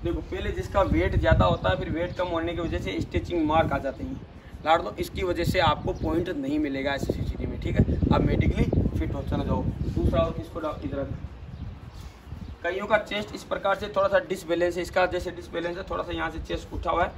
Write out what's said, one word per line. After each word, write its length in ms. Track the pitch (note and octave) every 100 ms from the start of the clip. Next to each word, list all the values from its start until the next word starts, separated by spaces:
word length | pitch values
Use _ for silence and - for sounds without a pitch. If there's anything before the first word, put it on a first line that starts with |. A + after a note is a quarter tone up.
देखो, 160 | F3 D#3
पहले 300 | D#3 F#3 G#3
जिसका 300 | F#3 F#3 G3+
weight 320 | F#3 D#3+ F#3 -
ज़्यादा 300 | D#3+ D#3+ F#3
होता 240 | - F#3
है, 80 | F#3
फिर 120 | E3+
weight 240 | D#3+ F3+ -
कम 100 | F3+
होने 240 | E3 E3
की 80 | F3
वजह 180 | E3 F3
से 200 | F#3+ -
stitching 440 | - F3 - F3 D3+
mark 280 | D#3+ D#3
आ 40 | C#3
जाते 240 | C3+ C3
हैं। 180 | C3 C3+ - - - - D3
लाड़ 160 | E3
लो, 140 | E3+ -
इसकी 240 | F3 F#3
वजह 200 | F#3+ E3 E3+
से 140 | F#3
आपको 320 | E3 - - F#3
point 340 | D#3+ D#3+ F3+
नहीं 280 | D#3+ C3+ D3+
मिलेगा 340 | D3 C3+ C3+
एसएससीजीडी 520 | C3+ - - - - -
में, 140 | -
ठीक 140 | - -
है। 220 | - - -
आप 120 | -
medically 420 | - - - - A3 - - -
fit 140 | D#3+
हो, 80 | C#3+
चलो 200 | C3+ C3+ -
जाओ। 180 | F3
दूसरा 580 | - - - - F3 E3
और 100 | E3
किसको 260 | D#3+ E3 E3+
डा-, 180 | D#3 - C#3+
इधर 140 | C3+
आ 40 |
जाओ। 240 | C#3 - - - - - - - - - - - - - - -
कईयों 220 | E3+ F#3+ G#3
का 100 | G#3+
chest 360 | - G3+ G#3+ F#3
इस 80 | -
प्रकार 300 | - G3 F#3+
से 120 | G3+
थोड़ा 180 | - G3
सा 100 | G3
disbalance 540 | F#3 F#3+ D#3 E3+ F3 F3
है, 40 |
इसका 240 | E3+ F#3 F3+
जैसे 240 | F3 F3
disbalance 460 | E3+ E3+ E3+ E3+ F3
है, 60 |
थोड़ा 200 | F#3 E3+
सा 80 | F3
यहाँ 180 | E3 D#3+
से 80 | E3
chest 320 | - E3 -
उठा 180 | - F3
हुआ 120 | E3
है 80 | F#3+